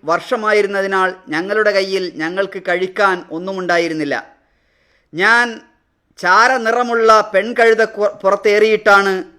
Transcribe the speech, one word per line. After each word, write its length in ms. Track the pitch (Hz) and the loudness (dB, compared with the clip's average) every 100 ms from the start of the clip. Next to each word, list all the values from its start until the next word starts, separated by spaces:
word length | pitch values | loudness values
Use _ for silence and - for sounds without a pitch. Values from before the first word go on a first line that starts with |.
വർഷമായിരുന്നതിനാൽ 1120 | 147 170 - 240 214 214 202 202 190 190 185 185 - | -4 -4 -2 -4 0 0 0 -2 -2 0 -2 -4 -8
ഞങ്ങളുടെ 420 | 156 190 214 214 | -6 -4 -2 0
കയ്യിൽ 420 | 196 196 190 180 | 0 -2 -4 -4
ഞങ്ങൾക്ക് 480 | 151 160 185 196 196 | -6 -6 -4 -6 -6
കഴിക്കാൻ 640 | 185 175 185 185 202 180 - | -6 -4 -4 -2 -2 -2 -8
ഒന്നുമുണ്ടായിരുന്നില്ല. 840 | 160 185 190 180 175 170 156 143 123 - _ _ _ _ _ _ _ _ | -12 -8 -8 -2 -2 -2 -4 -4 -6 -8 _ _ _ _ _ _ _ _
ഞാൻ 460 | 156 202 233 240 226 - _ _ _ _ - | -2 2 2 0 -6 -18 _ _ _ _ -6
ചാര 380 | 175 196 240 262 | 2 4 4 2
നിറമുള്ള 760 | 226 240 240 233 220 220 208 | 0 -2 0 2 4 4 4
പെൺകഴുത 500 | 190 208 240 226 220 | -2 -2 2 2 4
കു-, 300 | 220 202 202 | 0 -2 -4
പുറത്തേറിയിട്ടാണ് 1080 | - 190 202 214 208 214 214 214 202 196 185 170 | -2 -2 0 2 2 4 2 4 4 4 -2 -6